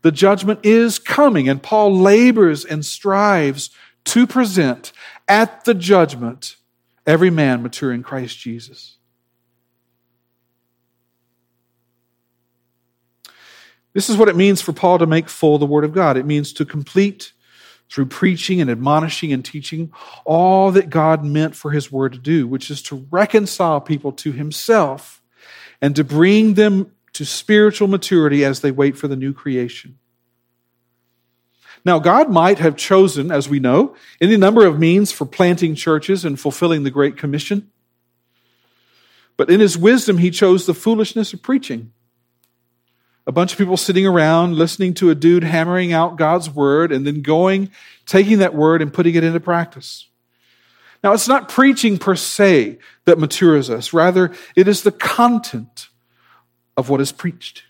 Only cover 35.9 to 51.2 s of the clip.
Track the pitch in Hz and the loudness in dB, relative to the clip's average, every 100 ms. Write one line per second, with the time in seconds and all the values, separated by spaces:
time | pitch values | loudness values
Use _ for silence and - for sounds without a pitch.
35.9 | 156 151 190 170 139 151 135 170 160 139 | -2 0 -4 -2 -6 -8 -4 -2 0 -2
36.9 | 131 143 139 147 147 - 202 208 _ _ | 0 -2 -2 -8 -6 -6 -8 -8 _ _
37.9 | _ _ _ _ _ _ _ _ _ _ | _ _ _ _ _ _ _ _ _ _
38.9 | _ _ _ _ _ - 190 208 165 190 | _ _ _ _ _ 0 2 2 4 2
39.9 | 254 214 180 175 170 190 180 180 160 214 | 2 2 0 0 0 2 2 0 -4 -2
40.9 | 226 214 233 208 180 - 269 - 120 113 | -2 -2 -4 -8 -8 -4 -4 -4 -14 -14
41.9 | _ _ _ _ _ _ _ _ _ _ | _ _ _ _ _ _ _ _ _ _
42.9 | _ _ _ - 135 185 - 190 185 - | _ _ _ -6 -2 -2 -2 -2 -2 -2
43.9 | 185 190 175 156 165 175 165 165 - 185 | 0 2 2 2 2 0 0 -2 -2 -4
44.9 | 175 180 151 165 175 165 165 165 180 175 | 0 0 2 4 2 2 -2 -2 -2 -2
45.9 | 165 170 165 156 170 160 147 139 147 170 | 0 -2 0 0 0 -4 -2 0 2 0
46.9 | 135 139 151 139 156 185 196 196 _ - | -2 -4 -6 -2 0 2 0 -4 _ -20
47.9 | _ - 190 202 214 185 151 156 165 151 | _ -2 0 4 2 2 2 2 2 -2
48.9 | - 170 170 165 165 175 170 165 135 - | -2 0 0 0 -2 -2 -4 -4 -12 -20
49.9 | - - _ _ _ _ _ _ _ _ | -20 -20 _ _ _ _ _ _ _ _
50.9 | _ - 214 | _ 0 0